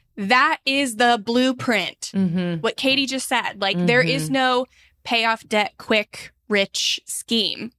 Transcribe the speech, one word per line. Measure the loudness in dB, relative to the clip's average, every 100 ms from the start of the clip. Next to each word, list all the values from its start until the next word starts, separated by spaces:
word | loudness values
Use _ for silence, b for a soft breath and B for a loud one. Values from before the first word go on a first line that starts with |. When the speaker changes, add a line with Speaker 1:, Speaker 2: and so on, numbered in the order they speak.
| _ -8
Speaker 1:
that | 2 4 4 0 0
is | 0 -2 2
the | 2 2
blueprint. | 2 2 2 0 0 0 -2 -8 -6 -2
Speaker 2:
Mm-hmm. | 0 0 -2 -2
Speaker 1:
What | -4 -2
Katie | 0 0 0
just | -4 -2
said, | -2 -2 -4
like, | -2 0 2
there | 2
is | 2 -2 -2
Speaker 2:
Mm-hmm. |
Speaker 1:
no | 0 2 0 -2 b b _
pay | -2 0 0
off | -2 -2
debt | -2 -2 -6
quick, | 0 0 0 -10 -18 _ -2
rich | 0 0 -2 -4 -4 -8
scheme. | -12 -2 0 0 -6 -12